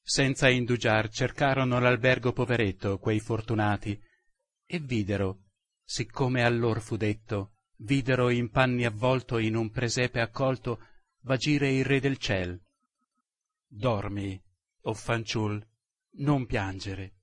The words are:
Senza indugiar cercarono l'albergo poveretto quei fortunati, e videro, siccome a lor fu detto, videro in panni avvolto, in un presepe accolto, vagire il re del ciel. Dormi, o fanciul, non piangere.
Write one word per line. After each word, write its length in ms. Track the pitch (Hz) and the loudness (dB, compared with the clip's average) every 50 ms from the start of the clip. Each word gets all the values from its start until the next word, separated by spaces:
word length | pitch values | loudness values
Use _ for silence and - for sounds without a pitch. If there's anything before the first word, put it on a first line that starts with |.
Senza 480 | _ - - - 139 131 135 - 147 131 | _ -2 0 2 2 2 2 4 4 4
indugiar 600 | 127 123 123 117 123 117 - 120 107 110 110 110 | 4 4 2 0 0 0 2 2 2 2 0 -2
cercarono 680 | - - 135 123 - - 147 139 135 139 131 127 123 123 | -4 -2 -4 -4 0 0 0 2 2 2 2 2 2 4
l'albergo 540 | 123 123 123 113 113 127 127 123 120 127 113 | 4 4 2 4 4 2 2 4 2 -2 0
poveretto 640 | - 123 113 120 113 113 98 90 - - 104 98 | 0 0 0 2 2 2 0 0 -2 -2 -2 -2
quei 220 | - - 107 107 107 | -2 0 0 0 0
fortunati, 800 | - - 117 104 - - 113 107 107 104 104 101 - 107 101 101 - _ _ _ _ _ _ _ _ _ _ _ _ | 0 -2 -4 -4 -2 -2 0 0 2 0 0 -2 -2 -6 -8 -8 -10 _ _ _ _ _ _ _ _ _ _ _ _
e 140 | _ - 170 | _ -8 -8
videro, 640 | 147 131 127 110 101 90 104 98 98 95 95 - _ _ _ _ _ _ _ _ _ | -4 -2 -2 0 0 0 0 0 0 -2 -4 -8 _ _ _ _ _ _ _ _ _
siccome 600 | - - - 123 - - - 139 127 127 127 120 | -10 -6 -6 -6 -6 -2 -2 0 0 2 2 2
a 60 | 120 | 2
lor 320 | 120 117 117 120 110 110 | 2 2 2 0 0 -2
fu 160 | - - 120 | -4 -6 -4
detto, 600 | 104 107 107 107 - - - 107 101 95 - - _ _ _ _ | -2 0 -2 -2 -2 -4 -4 -4 -4 -4 -6 -14 _ _ _ _
videro 560 | _ 110 104 135 139 123 127 127 123 123 123 | _ -2 0 0 0 2 2 2 2 4 2
in 180 | 123 120 120 110 | 2 2 0 0
panni 340 | - 139 131 127 123 123 120 | 2 2 2 2 2 0 0
avvolto, 540 | 117 107 104 127 127 131 127 - - 123 | -2 -2 0 2 2 2 2 -2 -2 -2
in 180 | 117 110 110 110 | 0 0 0 0
un 140 | 113 113 107 | 0 -2 -2
presepe 500 | - 131 120 117 - 131 123 123 - 120 | -2 -4 -2 -2 0 0 -2 0 0 -2
accolto, 640 | 117 113 - - 139 131 131 127 - 127 117 - - - - - _ _ _ _ | -4 -4 -2 0 0 0 0 -2 -4 -6 -6 -6 -10 -20 -20 -20 _ _ _ _
vagire 520 | - 123 135 127 - 151 147 139 143 135 | -2 -2 -2 0 2 2 2 2 2 2
il 140 | 135 131 131 | 2 2 2
re 140 | 120 139 135 | 2 2 2
del 180 | 123 139 135 | 2 0 -2
ciel. 420 | - - - 104 95 90 90 90 90 _ _ _ _ _ _ _ _ _ _ _ _ _ _ _ _ _ _ _ _ _ | -2 -2 -2 0 0 0 -2 -6 -10 _ _ _ _ _ _ _ _ _ _ _ _ _ _ _ _ _ _ _ _ _
Dormi, 760 | _ - 104 107 127 113 101 101 98 101 101 98 98 95 95 - _ _ _ _ _ _ _ _ | _ -10 -2 0 0 0 0 -2 -4 -6 -4 -6 -6 -8 -10 -14 _ _ _ _ _ _ _ _
o 80 | - 113 | -6 -6
fanciul, 680 | - - - 120 113 110 - - 117 107 104 104 104 104 _ _ _ _ _ _ _ _ _ _ | -6 -4 -4 -2 -2 -2 -4 -2 -2 -2 -2 -2 -6 -8 _ _ _ _ _ _ _ _ _ _
non 340 | - 143 143 147 135 123 | -4 0 2 2 2 0
piangere. 680 | - - 113 98 95 95 95 - 98 95 98 95 95 - _ | -2 -2 -2 -2 -4 -6 -8 -8 -8 -8 -8 -10 -12 -16 _